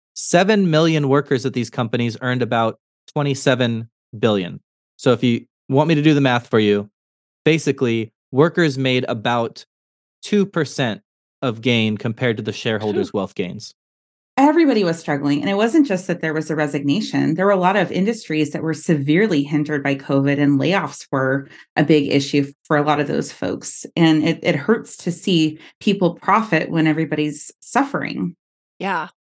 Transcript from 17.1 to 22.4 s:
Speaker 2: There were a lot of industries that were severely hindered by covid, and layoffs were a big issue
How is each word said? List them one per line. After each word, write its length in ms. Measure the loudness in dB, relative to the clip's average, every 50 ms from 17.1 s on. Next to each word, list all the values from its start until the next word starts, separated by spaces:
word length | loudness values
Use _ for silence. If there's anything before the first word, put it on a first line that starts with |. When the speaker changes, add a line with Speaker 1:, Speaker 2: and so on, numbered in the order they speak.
| -2 0 0 0 0
Speaker 2:
There 100 | 2 2
were 60 | 2
a 60 | 2
lot 180 | 4 2 2 2
of 160 | 2 0 0
industries 600 | 0 -2 0 0 -2 -4 -6 -4 -2 -2 -2 -2
that 120 | -2 -4 -4
were 100 | -4 -4
severely 680 | -4 0 0 0 0 2 2 2 2 2 2 2 0 -2
hindered 400 | 0 -2 -2 -2 -2 -4 -4 -2
by 120 | -2 -4
covid, 440 | -4 -4 -2 0 0 2 2 2 2
and 200 | 2 2 2 2
layoffs 480 | 2 2 0 0 -2 -4 -10 -14 -10 -6
were 380 | -4 -2 0 0 -2 -2 -4 -10 -18 -20 -20 _ _
a 80 | -2 2
big 260 | 4 4 4 4 2
issue 400 | 0 0 0 2 0 0